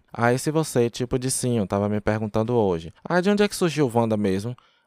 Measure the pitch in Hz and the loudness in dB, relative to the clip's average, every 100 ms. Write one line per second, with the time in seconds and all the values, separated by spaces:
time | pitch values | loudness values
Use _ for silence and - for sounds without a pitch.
0 | - - 117 127 - 151 156 127 120 - | -6 -2 0 0 0 -2 0 0 0 -2
1 | 123 131 127 - 127 120 95 101 104 104 | -4 -4 -2 -2 0 0 0 0 0 0
2 | 104 107 110 110 110 120 101 85 80 - | 0 -2 -2 -2 0 2 2 0 -4 -14
3 | - 175 185 208 208 - 180 143 135 113 | -2 0 2 2 0 0 -2 2 2 2
4 | 113 107 101 95 110 120 _ _ | 2 2 2 0 -2 -10 _ _